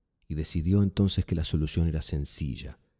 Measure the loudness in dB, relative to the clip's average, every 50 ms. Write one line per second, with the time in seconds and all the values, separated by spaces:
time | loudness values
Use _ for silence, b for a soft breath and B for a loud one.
0 | _ _ _ _ _ -8 -6 -6 -4 -4 -2 -2 0 2 4 4 4 2 2 2
1 | 2 2 2 0 0 0 -2 -2 -2 0 0 0 0 0 2 2 2 2 0 -2
2 | -4 -2 -2 -2 0 0 0 0 -2 -4 -6 -6 -10 -14 -16 _ _ _ _